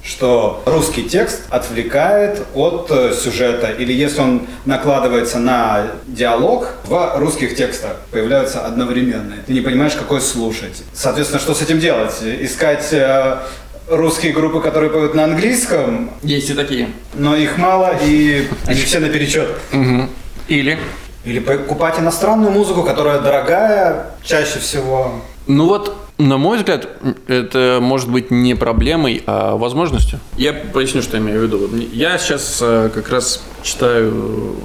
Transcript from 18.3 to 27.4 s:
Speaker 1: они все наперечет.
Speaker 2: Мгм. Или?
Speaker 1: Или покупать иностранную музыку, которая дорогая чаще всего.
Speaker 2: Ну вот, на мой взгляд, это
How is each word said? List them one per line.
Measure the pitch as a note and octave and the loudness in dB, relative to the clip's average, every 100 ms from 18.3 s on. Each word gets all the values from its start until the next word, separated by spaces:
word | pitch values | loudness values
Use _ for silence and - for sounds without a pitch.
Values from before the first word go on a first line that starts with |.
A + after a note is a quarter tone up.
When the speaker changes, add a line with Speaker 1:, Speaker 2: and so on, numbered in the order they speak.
| C#3+ C#3 - - | 2 -2 -4 0
Speaker 1:
они | C#3 | 0
все | - F3 | 2 0
наперечет. | D3+ D3+ C#3+ D#3 C#3+ - - | 0 0 0 0 -2 -4 -4
Speaker 2:
Мгм. | C#3 B2+ B2 C3+ - - - - | 0 2 2 -2 -8 -12 -12 -2
Или? | D3 C#3 D#3 - - - - A#2+ | 0 0 -2 -6 -12 -16 -14 -6
Speaker 1:
Или | A#2+ | -4
покупать | A#2+ C#3 - D3 E3 D#3+ | 0 -2 -2 -2 0 0
иностранную | E3 E3+ G#3 A3 G#3+ | 0 0 2 4 4
музыку, | G3 F#3+ F3 | 4 2 2
которая | D#3+ C3 D3+ C#3+ | 0 2 2 2
дорогая | C#3 C#3 C#3 F3 G#3+ G#3 F3+ - - - | 2 2 2 2 4 4 2 0 -8 -14
чаще | - D#3+ D3+ C3+ | -2 0 0 -4
всего. | - D3 C3 C3 B2+ A#2 - - - | -4 -4 0 0 0 -4 -12 -12 2
Speaker 2:
Ну | C#3 E3 | 4 4
вот, | G3+ - - - - | 2 0 -10 -12 2
на | C#3+ C3+ | 4 4
мой | D#3+ A#3 | 4 2
взгляд, | G3 D3 G#2 - C3 - - | 2 0 -2 -6 -4 -4 0
это | B2+ | 0